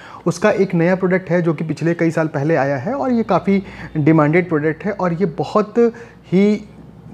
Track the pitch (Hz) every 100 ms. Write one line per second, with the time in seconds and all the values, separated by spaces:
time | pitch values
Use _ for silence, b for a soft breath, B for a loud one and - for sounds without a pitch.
0 | B B 175 - 214 214 190 170 170 185
1 | 185 185 185 180 170 151 160 151 165 170
2 | 165 165 160 151 147 156 139 139 151 277
3 | 262 233 220 175 196 196 190 B B 156
4 | 143 160 147 170 180 156 156 151 196 202
5 | 180 170 190 - 147 214 208 233 233 226
6 | B B - 180 208 208 - - - -
7 | -